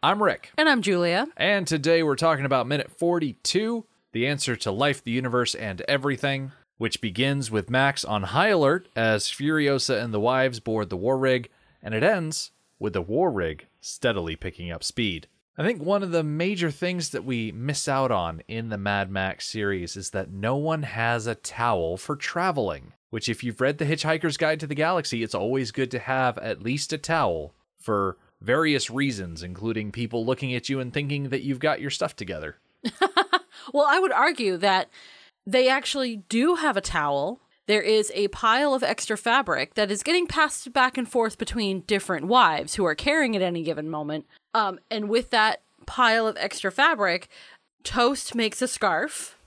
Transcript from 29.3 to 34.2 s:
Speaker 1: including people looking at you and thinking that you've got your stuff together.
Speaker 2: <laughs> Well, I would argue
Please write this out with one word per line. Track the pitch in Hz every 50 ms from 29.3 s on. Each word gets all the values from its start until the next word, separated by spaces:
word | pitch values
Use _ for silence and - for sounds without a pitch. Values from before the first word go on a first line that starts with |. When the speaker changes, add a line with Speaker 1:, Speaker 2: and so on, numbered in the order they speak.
| 82 78 85
Speaker 1:
including | 90 90 87 104 113 110 110 107 104 98
people | 113 117 110 113 117 113
looking | 117 131 127 143 131 127
at | 123 - -
you | 135 135
and | 127 123
thinking | 120 147 143 139 147 143 143 135
that | 127 135 -
you've | 139 139 127
got | 139 156 156 - 123
your | 139
stuff | - - 180 156 -
together. | - 107 90 95 78 78 78 - _ _ _ _ _ -
Speaker 2:
<laughs> | 240 - - 392 392 - - - - - 359 349 _ - - - - -
Well, | 285 285 285
I | 277 359
would | 370 359
argue | - -